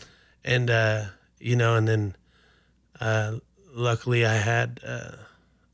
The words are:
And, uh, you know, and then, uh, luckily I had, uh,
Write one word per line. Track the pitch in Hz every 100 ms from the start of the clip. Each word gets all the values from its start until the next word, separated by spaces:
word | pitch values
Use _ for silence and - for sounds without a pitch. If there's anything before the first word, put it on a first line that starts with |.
| - - _ _
And, | 135 127 120
uh, | 113 110 107 104 - _ _
you | 120 120
know, | 117 113
and | 110
then, | 110 104 - _ _ _ _ _ _ _ -
uh, | 113 110 107 113 - _ -
luckily | 120 120 117 123 123 113
I |
had, | 110 107 117 120 123 -
uh, | 120 - - - - _ _ _